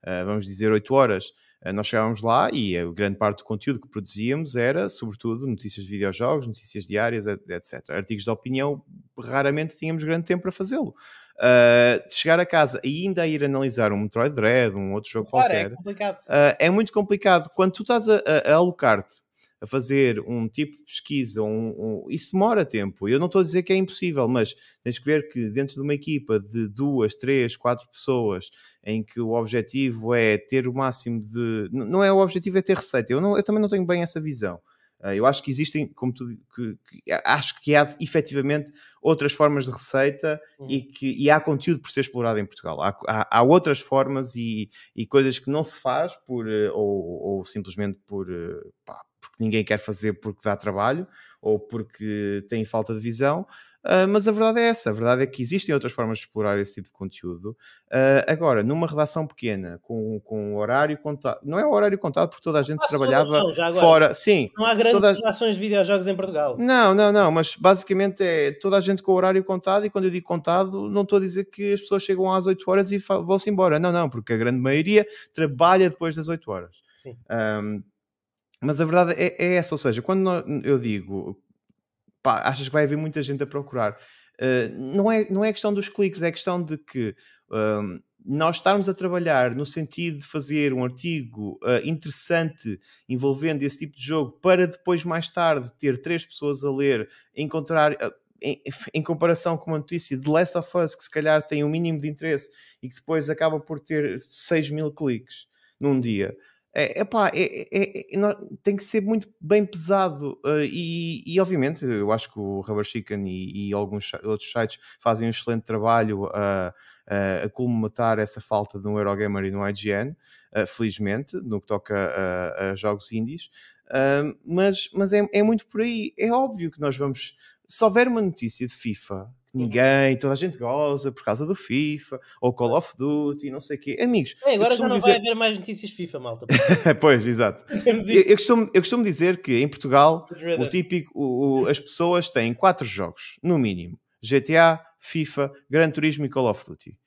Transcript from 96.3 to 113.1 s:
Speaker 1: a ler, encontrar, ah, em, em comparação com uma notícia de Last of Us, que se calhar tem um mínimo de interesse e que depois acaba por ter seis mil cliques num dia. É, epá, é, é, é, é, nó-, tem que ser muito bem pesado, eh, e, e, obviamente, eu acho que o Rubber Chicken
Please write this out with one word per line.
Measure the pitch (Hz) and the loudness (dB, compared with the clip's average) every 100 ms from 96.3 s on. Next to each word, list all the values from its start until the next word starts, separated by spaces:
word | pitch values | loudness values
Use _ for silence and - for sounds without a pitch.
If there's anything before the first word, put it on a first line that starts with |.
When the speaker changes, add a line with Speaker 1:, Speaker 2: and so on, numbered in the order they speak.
| - 147 139 | -6 -6 -4
Speaker 1:
a | 139 | -4
ler, | 135 143 120 110 _ _ - | 0 2 0 -2 _ _ -8
encontrar, | 151 160 147 160 151 147 | -6 -6 -2 2 2 2
ah, | 113 - _ _ | -6 -8 _ _
em, | - - - - - | -8 -8 -10 -14 -8
em | 160 | -6
comparação | 151 160 170 165 175 165 | -4 0 2 2 0 -4
com | - | -4
uma | 160 | -6
notícia | 156 170 - 131 | -6 -8 -6 -4
de | 143 | 2
Last | 156 175 175 | 2 2 -2
of | 165 180 | -4 -2
Us, | 165 | -2
que | - | -4
se | - | -8
calhar | 160 151 156 151 | -2 2 2 2
tem | 151 | -2
um | 147 | 0
mínimo | 160 170 156 | 0 -2 -2
de | 151 | -6
interesse | 147 160 139 - _ - _ | -6 -4 -4 -4 _ -20 _
e | 127 | -18
que | |
depois | - - 160 143 | -16 -4 -2 -2
acaba | 156 160 156 | -2 0 -2
por | 151 151 | -8 -12
ter | _ 156 139 107 - | _ -4 -2 -6 -12
seis | - - 165 143 | -14 -2 -2 0
mil | 151 151 | -4 -6
cliques | 147 147 117 - - - _ _ _ | -4 -4 -4 -8 -20 -20 _ _ _
num | 143 135 | 0 0
dia. | 120 104 95 - _ _ _ - | 0 -2 -4 -6 _ _ _ -2
É, | 147 - | -2 -2
epá, | 202 226 196 | -2 0 0
é, | - | 0
é, | 185 - - | -4 -4 -6
é, | 196 196 196 - | -2 -2 -6 -6
é, | 190 | -2
nó-, | 208 - - - | 0 -2 -10 -4
tem | - | -4
que | 202 | -2
ser | - 226 | -2 -2
muito | 196 220 - _ | 0 -2 -4 _
bem | 156 208 | 2 2
pesado, | 208 175 160 196 190 143 143 - | 2 -4 0 0 0 -4 -8 -6
eh, | 139 151 143 | -2 0 0
e, | 170 165 170 165 165 | -4 -6 -6 -6 -8
e, | - 175 | -2 0
obviamente, | 185 180 135 156 | 2 2 0 -2
eu | 131 110 104 | -4 -2 0
acho | 110 - | 0 -2
que | - | -8
o | 101 98 | -6 -6
Rubber | 98 104 | -4 -4
Chicken | 104 117 98 | -4 -8 -8